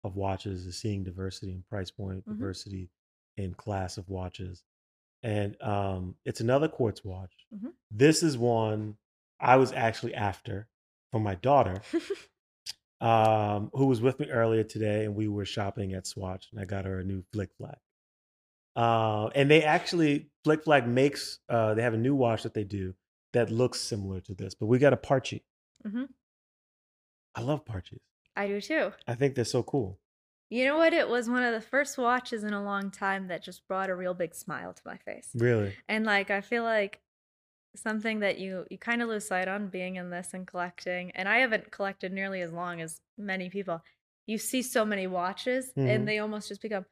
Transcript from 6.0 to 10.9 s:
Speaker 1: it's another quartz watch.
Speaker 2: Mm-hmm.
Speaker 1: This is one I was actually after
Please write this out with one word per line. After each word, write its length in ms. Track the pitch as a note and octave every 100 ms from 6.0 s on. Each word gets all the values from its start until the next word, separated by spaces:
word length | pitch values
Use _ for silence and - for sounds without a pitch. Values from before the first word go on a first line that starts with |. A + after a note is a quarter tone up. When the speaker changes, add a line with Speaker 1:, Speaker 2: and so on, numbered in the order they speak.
| F#2 -
Speaker 1:
it's 180 | - G#2+
another 260 | A2+ C3+ D#3
quartz 360 | - A#2 G2
watch. 300 | G2 F#2 F#2+ _ _
Speaker 2:
Mm-hmm. 160 | G#3 A#3 - _
Speaker 1:
This 320 | G#2+ C#3+ D#3+
is 160 | E3+ B2+
one 580 | A#2+ A2+ A2 G#2+ G#2+ G#2+ _ _ _ _
I 160 | - C3
was 160 | B2
actually 400 | C3 A#2 A2 A#2+
after 540 | - G#2 F#2+ - G2 A2 _ _